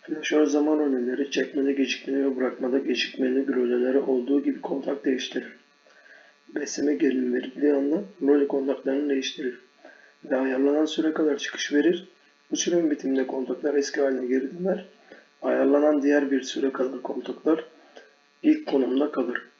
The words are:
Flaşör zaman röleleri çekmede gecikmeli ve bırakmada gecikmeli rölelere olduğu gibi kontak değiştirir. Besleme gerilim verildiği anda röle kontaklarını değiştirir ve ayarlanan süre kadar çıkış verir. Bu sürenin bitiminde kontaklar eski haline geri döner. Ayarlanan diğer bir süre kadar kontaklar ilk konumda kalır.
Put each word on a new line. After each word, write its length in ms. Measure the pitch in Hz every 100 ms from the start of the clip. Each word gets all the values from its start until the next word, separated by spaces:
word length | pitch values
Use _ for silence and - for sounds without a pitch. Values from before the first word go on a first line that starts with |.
Flaşör 440 | - 156 - 151 147
zaman 320 | 147 151 156
röleleri 520 | 147 127 120 131 139
çekmede 420 | - 127 143 139
gecikmeli 520 | 139 127 - - 139
ve 120 | 139 127
bırakmada 420 | 127 - 127 135
gecikmeli 680 | 143 120 - - 127 131 135
rölelere 520 | 127 120 123 127 135
olduğu 440 | 131 131 120 139
gibi 180 | 139 131
kontak 440 | - 135 135 143
değiştirir. 480 | 147 127 - 135 117 - _ _ _ - - - - _ -
Besleme 400 | 151 143 - 143
gerilim 400 | 143 143 131 123
verildiği 380 | 123 - 131 143
anda 300 | 143 139 170 196 -
röle 260 | 135 147 139
kontaklarını 600 | 139 135 131 139 135 147
değiştirir 480 | 135 131 - 127 - _ _ - - - _
ve 120 | - 131
ayarlanan 480 | 135 131 139 147
süre 280 | 156 - 160
kadar 260 | 156 156 143
çıkış 340 | - - -
verir. 360 | 147 147 180 - _ _ _ _
Bu 60 | 151
sürenin 340 | - 175 165
bitiminde 360 | 143 135 135 131
kontaklar 480 | 135 123 127 151
eski 260 | 143 139 156
haline 260 | 139 131 127
geri 320 | 131 135 175
döner. 260 | 185 208 - _ _ - _ _
Ayarlanan 600 | 131 127 135 143 151 151
diğer 280 | 139 147 139
bir 120 | 135
süre 300 | - - 135
kadar 300 | 135 131 127
kontaklar 600 | - 135 117 - 151 160 - - - - - _ _ _
ilk 240 | 151 156 -
konumda 440 | 139 123 131 147
kalır. 320 | - 120 117 -